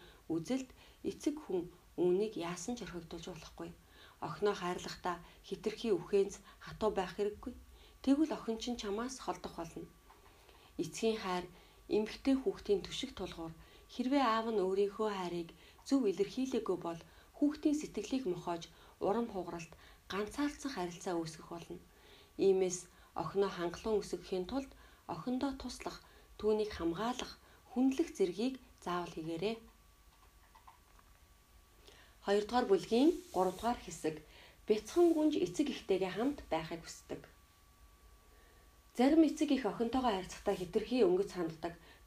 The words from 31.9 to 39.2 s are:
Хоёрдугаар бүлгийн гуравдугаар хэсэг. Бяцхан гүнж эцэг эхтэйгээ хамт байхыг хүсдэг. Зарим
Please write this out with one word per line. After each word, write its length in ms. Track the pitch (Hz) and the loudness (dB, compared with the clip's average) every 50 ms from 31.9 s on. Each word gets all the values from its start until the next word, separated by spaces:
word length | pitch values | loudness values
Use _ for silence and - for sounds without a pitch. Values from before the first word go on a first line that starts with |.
| - - - - - - - | -20 -20 -20 -20 -20 -6 0
Хоёрдугаар 400 | - 202 208 208 - 240 247 254 | 2 4 4 4 2 2 2 4
бүлгийн 440 | - 196 175 160 - 226 240 277 330 359 - - - | 6 4 4 4 4 4 6 6 6 6 4 -2 -4
гуравдугаар 480 | - 180 190 185 185 - 208 233 240 - | 0 2 2 2 2 0 -2 -2 -2 -2
хэсэг. 380 | - - 160 - - 156 156 156 - - - - - - - - - | -6 -10 -10 -4 -4 -4 -4 -4 -8 -16 -20 -20 -20 -20 -20 -10 0
Бяцхан 480 | - 214 214 - - - 339 349 339 320 | 2 2 2 2 2 4 6 8 8 8
гүнж 200 | 302 311 302 294 - | 6 4 4 4 2
эцэг 300 | 180 175 - - 294 285 | 0 0 0 0 0 0
эхтэйгээ 440 | 233 - - - 196 180 190 185 180 196 | -2 -4 0 0 2 2 2 0 0 0
хамт 220 | 233 277 285 - - - | 0 0 -2 -2 -4 -4
байхыг 320 | 156 165 160 160 170 165 | -4 -4 -2 -4 -8 -10
хүсдэг. 400 | 165 - - - - - 143 156 - - - - _ _ _ _ _ - _ _ - - - _ - - - - _ - - - - - - - - - - - - - - - | -10 -12 -16 -16 -12 -12 -12 -12 -12 -16 -20 -20 _ _ _ _ _ -20 _ _ -20 -20 -20 _ -20 -20 -20 -20 _ -20 -20 -20 -20 -20 -20 -20 -20 -20 -20 -20 -20 -8 0 4
Зарим 240 | 240 277 311 320 | 4 8 8 8